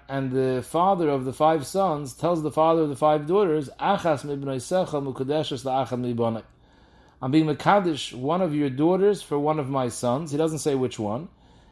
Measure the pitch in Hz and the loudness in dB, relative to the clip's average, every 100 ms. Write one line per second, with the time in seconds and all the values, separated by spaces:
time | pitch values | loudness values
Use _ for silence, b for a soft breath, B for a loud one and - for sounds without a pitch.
0 | - 135 135 131 131 127 120 160 185 190 | -8 -6 -2 0 0 0 -2 2 2 4
1 | 160 139 131 123 156 160 131 190 190 147 | 2 0 -2 2 2 2 0 0 0 0
2 | 139 - 160 175 151 156 160 165 156 139 | -6 -4 -2 0 0 2 4 4 2 2
3 | 151 151 147 190 196 156 131 - 156 196 | 2 2 2 2 2 0 -2 -4 0 0
4 | 170 139 147 139 139 131 - 185 175 147 | 2 0 -2 -6 -4 -6 -2 -2 0 -2
5 | 139 127 131 151 143 135 131 131 123 123 | -4 -6 -2 -2 -2 -4 -2 -2 -2 -2
6 | 123 117 117 113 - _ b b b b | -4 0 0 -2 -8 _ b b b b
7 | b b 131 156 156 147 160 202 180 143 | b b 0 2 2 2 4 4 4 -4
8 | - 123 131 175 185 147 143 127 156 185 | -6 -6 -2 0 0 0 -2 2 2 4
9 | 196 196 - 147 147 156 131 139 127 - | 2 2 -2 -2 0 0 -2 -2 -2 -2
10 | 123 127 165 143 160 156 156 135 127 - | -2 -2 -2 0 0 0 -2 0 -2 -2
11 | 104 117 180 b b b b | -4 -4 -8 b b b b